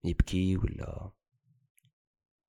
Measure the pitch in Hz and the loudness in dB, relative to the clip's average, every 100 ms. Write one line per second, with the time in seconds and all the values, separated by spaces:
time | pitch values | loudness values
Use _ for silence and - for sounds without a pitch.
0 | 85 87 - 92 95 92 - 69 - - | 0 2 2 2 2 2 -2 -2 -8 -8
1 | 98 - _ _ _ _ _ _ _ _ | -10 -14 _ _ _ _ _ _ _ _
2 | _ _ _ _ | _ _ _ _